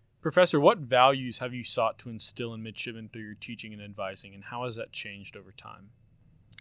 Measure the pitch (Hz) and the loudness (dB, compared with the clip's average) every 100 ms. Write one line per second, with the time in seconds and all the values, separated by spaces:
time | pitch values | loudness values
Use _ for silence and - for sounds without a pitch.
0 | _ _ 160 180 180 151 160 220 123 123 | _ _ 0 6 6 8 6 6 4 8
1 | 135 135 127 110 123 123 113 - 113 - | 8 6 -4 -6 -6 -6 -4 2 0 0
2 | 123 110 - - 120 113 110 104 123 113 | -10 -10 -10 -8 -8 -8 -12 -10 -10 -10
3 | 110 113 107 104 - 113 110 104 104 101 | -14 -12 -12 -12 -12 -12 -12 -14 -14 -8
4 | 95 95 101 98 101 123 127 113 113 - | -6 -6 -14 -18 -12 -6 -6 -6 -10 -10
5 | 107 101 98 101 95 - 107 107 98 _ | -10 -12 -14 -16 -18 -20 -18 -20 -20 _
6 | _ _ _ _ _ - | _ _ _ _ _ -16